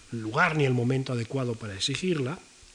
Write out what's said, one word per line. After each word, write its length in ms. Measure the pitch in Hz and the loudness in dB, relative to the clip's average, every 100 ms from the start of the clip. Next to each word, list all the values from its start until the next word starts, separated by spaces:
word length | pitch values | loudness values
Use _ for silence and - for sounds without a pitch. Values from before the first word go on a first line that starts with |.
| - | -10
lugar 440 | 117 110 127 175 | -6 -2 2 2
ni 80 | 156 | 4
el 100 | 135 | 4
momento 380 | 123 120 135 131 | 4 4 2 0
adecuado 440 | 120 113 135 123 | -4 -2 -2 -2
para 180 | 113 110 | -4 -6
exigirla, 640 | 98 - 139 185 156 127 175 - - - | -4 -4 -2 0 0 -2 -6 -12 -20 -20